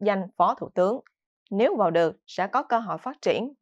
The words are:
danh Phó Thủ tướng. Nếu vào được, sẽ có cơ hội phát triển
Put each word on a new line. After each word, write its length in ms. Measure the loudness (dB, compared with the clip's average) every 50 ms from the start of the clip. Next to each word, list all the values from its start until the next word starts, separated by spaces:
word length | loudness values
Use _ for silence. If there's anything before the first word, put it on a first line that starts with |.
danh 260 | 0 0 0 0 -2 -4 -2
Phó 180 | 0 0 0 0
Thủ 140 | -2 -8 -4 -2
tướng. 260 | 0 0 0 0 -4 -8 _ _ _ _ _ _ _ _ -6
Nếu 260 | 0 0 2 2 2
vào 140 | 2 2 2
được, 260 | 4 2 2 2 0 -6 _
sẽ 200 | -10 -6 -6 -4
có 160 | -2 -2 -2
cơ 160 | -2 0 -2 -2
hội 200 | -2 -4 -8 -8
phát 240 | -8 -10 -10 -4
triển 300 | -2 0 0 0 -2 -6 -10 _